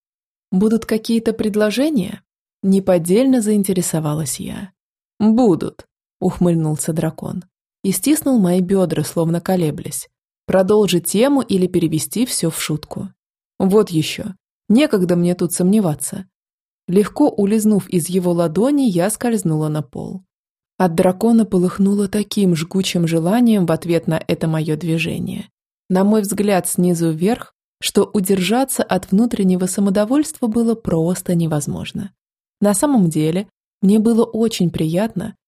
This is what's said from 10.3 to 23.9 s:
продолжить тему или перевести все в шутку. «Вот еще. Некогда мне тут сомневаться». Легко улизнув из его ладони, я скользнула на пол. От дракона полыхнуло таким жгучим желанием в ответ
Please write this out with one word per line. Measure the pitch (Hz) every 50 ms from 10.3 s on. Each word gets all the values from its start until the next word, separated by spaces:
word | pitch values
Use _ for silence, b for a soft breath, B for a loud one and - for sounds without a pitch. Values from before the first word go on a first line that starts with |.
| _ _ _
продолжить | - - 190 190 190 208 214 208 175 180 170 -
тему | - - 202 247 285 285 269
или | 233 - 202 185 185
перевести | 180 180 175 160 156 160 156 - - - 202 254
все | 247 - - 175 160
в | - -
шутку. | - - 151 151 - - - - - 190 - _ _ _ _ _ _ _ _ -
«Вот | 196 185 196 220 202 -
еще. | 175 156 147 - - - 180 190 185 _ _ _ _ _ _ -
Некогда | 202 262 302 294 - 196 180 170 175
мне | 175 175 175 180
тут | 180 180 160
сомневаться». | - - 180 185 208 220 196 160 143 - - - 196 196 185 _ _ _ _ _ _ _ _ _ _ _ _ -
Легко | 175 208 208 - - - 294 277
улизнув | - - 202 196 220 220 208 214 208 185 - -
из | 185 175 156 -
его | 175 185 175 175
ладони, | 175 170 170 165 160 185 226 277 294 285 269 226
я | 175 165 175 214
скользнула | - - - 240 226 202 - 165 156 151 156 151
на | 151 156
пол. | 147 - - - - - 185 190 _ _ _ _ _ _ _ _ _ _ _ -
От | 185 175 160
дракона | 180 185 185 185 185 220 233 233 226 214
полыхнуло | 220 196 180 175 180 - - 190 196 202 202 202 190
таким | - 208 202 - - 208 196 180 175
жгучим | 151 165 - - 190 190 - - 175 165
желанием | 160 165 165 160 175 214 247 240 226 220 202 175
в | 170
ответ | 160 156 - 170